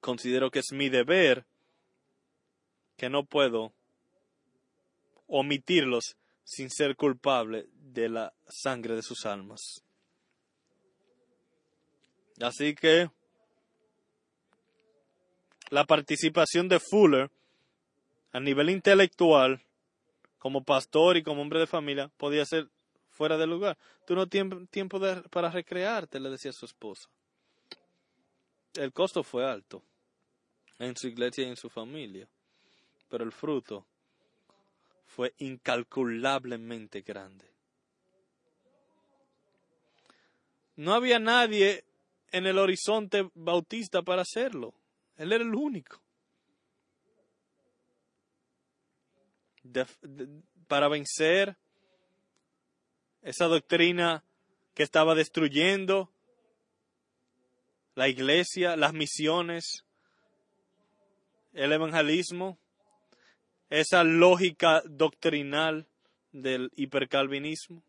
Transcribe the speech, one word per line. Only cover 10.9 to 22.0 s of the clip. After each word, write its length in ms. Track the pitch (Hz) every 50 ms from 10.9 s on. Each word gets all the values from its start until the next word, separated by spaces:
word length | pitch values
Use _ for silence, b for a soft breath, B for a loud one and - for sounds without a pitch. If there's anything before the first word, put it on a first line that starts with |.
| _ _ _ _ _ _ 247 _ _ _ _ _ _ _ _ _ _ _ _ _ _ _ _ _ _ _ _ _ _ _
Así 320 | 117 123 - - 147 151 147
que 380 | - - 160 156 170 175 160 _ _ _ _ _ _ _ _ _ _ _ _ _ _ _ _ _ _ _ _ _ _ _ _ _ _ _ _ _ _ _ _ _ _ _ _ _ _ _ _ _ _ _ _ _ _ _ _ _ _ - -
la 160 | 143 143 151
participación 840 | - 160 151 143 - - - - 156 156 175 160 - - 170 180
de 120 | 185 185 170
Fuller 500 | - - - 214 208 165 139 131 135 143 _ _ _ _ _ _ _ _ _ _ _ _ _ _ _ _ _ _ _ _
a 80 | - 127
nivel 320 | 135 143 135 139 147 165
intelectual, 920 | 190 196 - 202 196 190 196 180 _ - 180 165 156 143 131 131 135 127 _ _ _ _ _ _ _ _ _ _ _ _ _ _ _ _
como 240 | - 131 139 139 131
pastor 540 | - 143 135 131 _ - 151 160 180 180
y 60 | 170 156
como 200 | 156 151 143 147
hombre 160 | 147 156 160
de 80 | 160
familia, 420 | 156 - 165 147 143 143 139